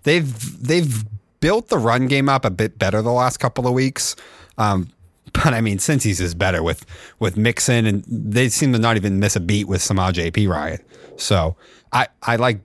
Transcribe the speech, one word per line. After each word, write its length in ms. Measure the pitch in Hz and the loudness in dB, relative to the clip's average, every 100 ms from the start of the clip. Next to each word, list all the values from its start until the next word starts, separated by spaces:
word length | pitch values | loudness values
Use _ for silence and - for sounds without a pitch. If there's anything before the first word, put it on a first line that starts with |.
they've, 580 | - 170 147 117 123 - 123 | 2 2 0 -6 -10 -8 0
they've 380 | 170 156 113 107 104 _ _ | 0 2 -2 -4 -10 _ _
built 280 | 151 208 240 | 0 0 0
the 100 | 196 | 0
run 280 | 113 120 127 | 2 2 2
game 220 | 139 139 | 2 2
up 160 | 135 | 2
a 60 | 139 | 0
bit 280 | 92 110 - | 0 -2 0
better 240 | 95 104 | 0 0
the 100 | 110 | 0
last 260 | 123 127 - | 2 0 0
couple 280 | 127 - 123 | -2 0 0
of 60 | |
weeks. 440 | 127 131 - - - - - - - | 2 0 -2 -6 -6 -16 -20 -20 -2
Um, 320 | 107 98 87 _ - _ - | 0 0 -4 _ -20 _ -6
but, 220 | - 160 | -2 0
I 60 | 117 | 0
mean, 180 | 113 101 | 0 -2
Cincy's 420 | - 147 110 90 | 0 0 0 -2
is 140 | 90 | -2
better 280 | 85 95 87 | 0 0 0
with, 220 | 82 80 - - - - | 0 -4 -8 -20 -20 -6
with 180 | 104 98 | -4 0
Mixon, 500 | 110 113 - 120 110 | 0 0 0 2 2
and 180 | 101 - | 0 -4
they 420 | 117 107 107 127 | -8 -2 0 0
seem 240 | - 143 | 2 2
to 60 | 120 | 2
not 180 | 113 113 | 2 2
even 240 | 101 95 | 2 2
miss 160 | 101 - | 0 0
a 40 | |
beat 280 | 87 104 98 | 0 -2 0
with 120 | 95 | -2
Samaje 520 | - 98 92 90 85 | 0 0 0 0 -2
P. 140 | 82 101 | 0 0
Ryan. 340 | 82 76 82 - - - - | 0 -4 -8 -14 -20 -20 -12
So, 400 | - 98 80 90 - - _ | -2 0 0 -4 -14 -20 _
I, 160 | 123 131 _ | -2 -2 _
I 140 | - 117 | -2 0
like 240 | 123 107 | 0 -2